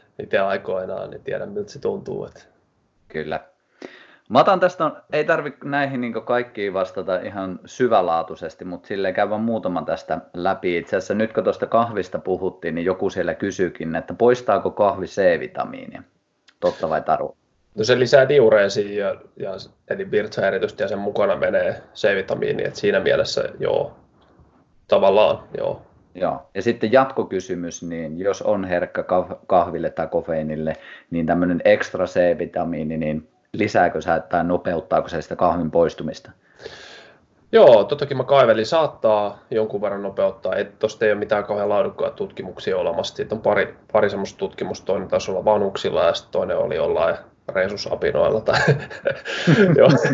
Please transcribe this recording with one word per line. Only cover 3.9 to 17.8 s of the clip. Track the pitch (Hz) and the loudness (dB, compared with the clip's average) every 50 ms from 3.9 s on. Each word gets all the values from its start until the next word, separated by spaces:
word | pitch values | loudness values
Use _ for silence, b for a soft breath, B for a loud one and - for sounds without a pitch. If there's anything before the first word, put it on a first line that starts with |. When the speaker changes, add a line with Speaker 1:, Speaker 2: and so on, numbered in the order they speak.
| B B B B B B B - | B B B B B B B 2
Speaker 2:
Mä | 104 131 | 4 4
otan | 160 214 190 180 | 6 6 4 4
tästä, | 180 180 - - 160 147 - - _ - - | 4 2 2 0 -4 -4 -4 -6 _ -4 -2
ei | 151 151 | -2 2
tarvi | 165 165 156 147 147 - - - | 2 0 0 0 -6 -10 -10 -8
näihin | 143 143 143 143 131 135 123 | -4 -2 -2 -2 -2 -2 -4
niinku | 123 117 110 110 | -6 -4 -6 -6
kaikkiin | - - 123 120 120 - - 107 101 101 92 | -2 -2 -2 -2 -2 -4 -6 -6 -4 -2 -2
vastata | 95 92 - - 98 85 90 92 | -2 -4 -4 -6 -8 -4 -2 -4
ihan | 90 87 104 101 98 95 92 90 - - | -4 -4 -6 -8 -8 -8 -8 -8 -10 -14
syvälaatuisesti, | - - - 131 117 110 98 90 85 82 82 80 - 80 - 87 80 - - 90 | -12 -2 0 2 4 4 4 2 2 0 -2 -2 -4 -10 -12 -12 -14 -12 -12 -14
mut | 92 90 90 _ | -12 -12 -12 _
silleen | - 107 98 98 95 90 | -8 -6 -4 -2 -2 0
käy | 104 104 101 | 0 0 0
vaan | 107 107 | -2 -2
muutaman | 113 117 113 107 92 95 90 82 78 | -2 -2 -2 -2 -4 -4 -4 -4 -4
tästä | 80 80 80 - - 78 - - - - | -4 -6 -6 -4 -6 -8 -8 -8 -12 -10
läpi. | 90 87 95 95 92 - 90 87 | -4 -2 -2 -2 -2 -2 -2 -2
Itse | 85 82 - 107 | -2 -2 -2 -4
asiassa | 95 90 - 101 | -4 -2 -2 -2
nyt | 107 110 110 - | -2 -2 -2 -2
kun | 110 101 | -2 0
tuosta | 110 95 - - | 0 0 -2 -2
kahvista | - - 113 113 104 110 101 87 - - 92 | 0 2 0 0 0 -2 -6 -6 -6 -8 -8
puhuttiin, | - 92 92 87 95 90 - - - 82 80 | -4 -4 -4 -2 -2 -6 -6 -6 -8 -6 -4
niin | 85 85 | -2 -2
joku | 92 92 - 101 92 | -2 -2 -2 -2 -4
siellä | - 98 85 85 85 | -2 -2 -4 -4 -4
kysyykin, | - 104 98 90 - 92 82 - - 87 82 80 | -4 -4 -6 -2 -2 -2 -2 -2 -6 -8 -6 -6
että | 82 - - 87 | -6 -6 -6 -2
poistaako | - 117 120 123 123 - - 101 95 85 90 | 2 4 4 4 2 2 0 0 0 0 -2
kahvi | - - 104 98 90 95 90 | 0 0 0 0 0 -2 -8
C-vitamiinia? | 80 - 101 95 90 85 76 65 - - 67 62 - - 50 50 - - - - _ _ _ _ _ _ _ _ _ _ - | -6 -2 2 2 4 2 2 -2 -8 -8 -8 -8 -8 -8 -14 -16 -16 -18 -20 -20 _ _ _ _ _ _ _ _ _ _ -2
Totta | - 87 - - - 78 | -2 -2 -2 -2 -4 -2
vai | 78 78 | -2 -2
taru? | - 80 78 - - - - _ _ _ _ _ _ _ - | 0 0 0 0 -2 -6 -10 _ _ _ _ _ _ _ -6
Speaker 1:
No | - | -4